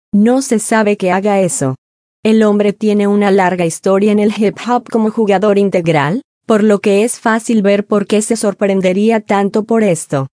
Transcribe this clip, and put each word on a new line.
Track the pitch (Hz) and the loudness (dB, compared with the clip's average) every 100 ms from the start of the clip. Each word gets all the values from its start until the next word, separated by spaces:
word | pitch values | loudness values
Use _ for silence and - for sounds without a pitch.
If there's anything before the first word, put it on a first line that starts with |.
| _ | _
No | 202 220 262 | 0 2 0
se | 262 220 | 0 -2
sabe | - 220 208 208 | 0 0 0 0
que | 185 | -2
haga | 185 208 196 | -2 0 0
eso. | 180 - 135 131 _ _ _ _ | 0 -2 -4 -6 _ _ _ _
El | 220 220 | 0 2
hombre | 214 208 208 | 2 2 0
tiene | 202 214 208 202 | -2 -2 0 0
una | 202 202 | 0 2
larga | 196 180 185 170 | 2 2 0 -4
historia | - 196 196 214 | -2 0 2 2
en | 208 | 2
el | 208 208 | 0 0
hip | 220 - 233 | -2 -2 -4
hop | 247 240 | -4 -2
como | 226 220 | -2 -2
jugador | 233 208 190 208 202 | 0 0 0 2 2
integral, | 202 185 165 156 143 226 - _ - | 0 0 0 0 0 -4 -8 _ -2
por | 214 | 2
lo | 214 202 | 2 2
que | 214 196 | 2 0
es | 233 - | 0 -2
fácil | 233 226 - 220 | -2 -2 0 0
ver | 196 202 202 | 2 0 0
por | 208 196 | -2 0
qué | 208 | -2
se | 220 226 | -2 -2
sorprendería | 208 190 202 190 185 185 214 226 | -4 -2 -2 0 0 0 0 0
tanto | 220 202 202 220 214 | 0 -2 0 -2 -2
por | 226 | 0
esto. | 214 160 - 143 135 | 0 -2 -4 -6 -6